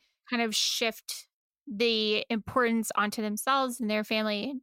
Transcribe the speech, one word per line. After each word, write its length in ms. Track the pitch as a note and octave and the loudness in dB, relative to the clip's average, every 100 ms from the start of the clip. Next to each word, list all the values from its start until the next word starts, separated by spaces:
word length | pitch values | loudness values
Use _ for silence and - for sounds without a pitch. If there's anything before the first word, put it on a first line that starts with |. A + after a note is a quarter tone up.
| _ _ - | _ _ -4
kind 120 | A#3+ | 0
of 120 | A#3 G#3 | 0 2
shift 720 | - - A3+ - - - - _ _ _ - | 0 0 -2 -2 -8 -12 -14 _ _ _ -8
the 580 | G3+ A#3 A3 G#3+ G#3+ - | 0 2 4 2 2 0
importance 640 | A3+ - C4+ A#3+ A3+ A3 - | -2 -2 2 2 2 0 0
onto 260 | G#3 G#3+ | 0 0
themselves 580 | G#3+ G#3 - C4+ C4 A#3+ | -4 -2 0 2 2 -2
and 80 | G#3+ | -2
their 120 | G#3+ G#3+ | 0 0
family. 500 | A3 G#3+ G#3 A3+ C4 | 0 0 -2 -4 -6